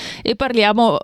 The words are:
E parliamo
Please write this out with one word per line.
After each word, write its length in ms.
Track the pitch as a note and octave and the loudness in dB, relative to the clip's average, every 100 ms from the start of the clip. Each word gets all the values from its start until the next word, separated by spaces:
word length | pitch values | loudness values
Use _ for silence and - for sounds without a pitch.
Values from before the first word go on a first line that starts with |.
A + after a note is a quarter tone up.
| - - | -14 -8
E 120 | - | -6
parliamo 640 | A3+ C4+ A#3 G#3 G#3+ A3+ D3+ | -4 -2 2 2 4 2 2